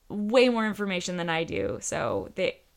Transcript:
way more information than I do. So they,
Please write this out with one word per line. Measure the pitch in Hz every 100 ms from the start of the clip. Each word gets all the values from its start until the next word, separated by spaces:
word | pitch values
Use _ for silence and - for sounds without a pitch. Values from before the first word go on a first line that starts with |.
| -
way | 208 208 247 247
more | 233 214
information | 202 202 180 175 180
than | 170
I | 160
do. | 165 - - -
So | - 156 123 196 -
they, | - 185 - _